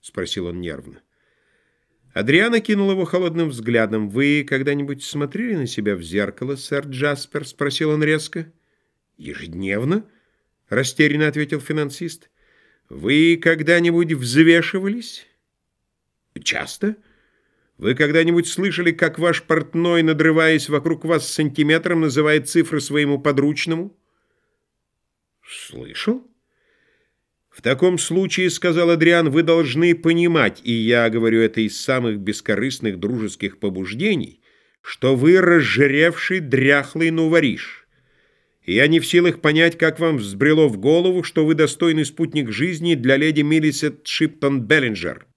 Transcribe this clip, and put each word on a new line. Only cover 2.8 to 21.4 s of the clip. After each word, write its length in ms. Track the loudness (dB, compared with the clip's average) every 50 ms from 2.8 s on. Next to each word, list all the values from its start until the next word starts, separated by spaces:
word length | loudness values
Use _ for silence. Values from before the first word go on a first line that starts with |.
| 2 0
его 140 | 0 0 -2
холодным 460 | -2 -2 -2 -2 -2 -2 -2 -4 -4
взглядом. 580 | -4 -6 -4 0 2 2 2 2 0 -4 -4 -2
«Вы 360 | -2 0 0 2 2 0 0 -2
когда-нибудь 540 | -4 -2 -2 -2 -2 -4 -4 -6 -8 -10 -10
смотрели 500 | -10 -6 -6 -6 -6 -6 -8 -6 -4 -4
на 120 | -4 -4
себя 280 | -4 -6 -4 -4 -2 -4
в 80 | -4 -6
зеркало, 540 | -4 -2 -2 -2 -2 -6 -8 -8 -8 -8
сэр 300 | -10 -8 -6 -6 -6 -6
Джаспер?» 600 | -6 -6 -4 -2 -2 -4 -4 -8 _ _ -10 -10
спросил 440 | -10 -8 _ -6 -4 -4 -2 -2 -2
он 120 | 0 0 0
резко. 500 | 0 0 -2 -4 -8 -10 -12 -12 -12 _ _ _ _ _ _ _ _ _ _ _ _ _
«Ежедневно», 880 | _ -16 -16 -14 -14 -14 -14 -10 -8 -6 -6 -4 -4 -2 -2 -2 -2 -4 _ _ _ _ _ _ _ _ _ _ _ _ _
растерянно 600 | -2 -2 -2 -2 0 0 0 2 2 0 0 -2
ответил 320 | -2 -4 -6 -4 -6 -8
финансист. 680 | -6 -6 -4 -4 -4 -6 -6 -10 -10 -10 -12 -14 _ _ _ _ _ _ _ _ _ _ _ _ _ _
«Вы 500 | -16 -6 -2 0 2 4 4 4 2 2
когда-нибудь 720 | 2 0 2 2 2 2 2 2 2 2 2 2 0 0 -2
взвешивались?» 1120 | -4 -4 -4 -4 0 4 4 4 4 2 -2 -6 -6 -6 -4 -6 -6 -10 -14 -18 -20 -20 _ _ _ _ _ _ _ _ _ _ _ _ _ _ _ _ _ _ _ _ _ _ -10 -8
«Часто». 540 | -6 -6 -6 -8 -10 -8 -6 -4 -4 -4 -6 _ _ _ _ _ _ _ _ _ _ _ _ _ _ _
«Вы 200 | _ -4 -4 0
когда-нибудь 500 | 0 0 2 2 2 2 4 2 2 0
слышали, 460 | 0 -4 -4 -4 -4 -2 0 -2 -2 0
как 260 | 0 -2 -2 0 0
ваш 240 | 0 0 0 -2 -2
портной, 640 | _ -2 -2 -2 -2 -2 -2 0 2 2 2 2
надрываясь 640 | 2 2 2 2 2 4 4 4 4 4 2 0 -2
вокруг 360 | -4 -2 0 -2 -4 -2 -2
вас 240 | -2 -2 -2 -2 -4
сантиметром, 720 | -4 -2